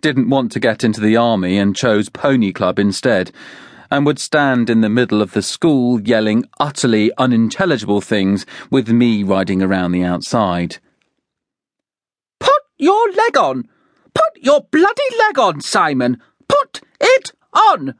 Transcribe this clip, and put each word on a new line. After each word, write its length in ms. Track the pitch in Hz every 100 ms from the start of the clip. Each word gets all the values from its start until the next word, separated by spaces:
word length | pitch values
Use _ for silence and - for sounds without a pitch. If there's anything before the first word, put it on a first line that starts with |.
didn't 260 | 151 135 120
want 240 | 135 120
to 80 | 113
get 240 | 117 107
into 160 | 117 107
the 160 | 107 113
army 400 | 117 110 90 98
and 180 | 101
chose 360 | 95 127 104 107
Pony 420 | - 147 135 104
Club 260 | 90 92 90
instead, 540 | 101 92 131 104 92 - - - - - -
and 140 | 143
would 140 | 143 143
stand 500 | - 156 143 127 117
in 140 | 113
the 80 | 110
middle 320 | 113 120 107
of 100 | 101
the 100 | -
school 600 | 98 - 170 143 123 120
yelling 420 | 104 113 107 107 123 _
utterly 500 | 147 143 135 110 110 -
unintelligible 840 | 127 117 113 - 185 139 104 101
things 420 | - 107 95 98 - - -
with 200 | 135 113
me 320 | 117 120 107
riding 400 | 98 95 90 95
around 300 | 95 95 90
the 120 | 90
outside. 760 | 90 87 - 120 101 87 85 - _ _ _ _ _ _ _ _ _ _ _ _ _ _ _ _
"Put 240 | - 571 _ _
your 340 | 285 415 466
leg 260 | 370 466 277
on! 320 | 165 131 120 _ _ _ _
Put 280 | - - -
your 200 | 247 285 269
bloody 400 | 302 381 466 539 466
leg 200 | 427 330
on, 220 | 208 151
Simon! 640 | - 208 165 135 123 123 _ _ _
Put 320 | 571 554 - _ _
it 340 | 415 523 - _ _
on!" 420 | - 427 294 135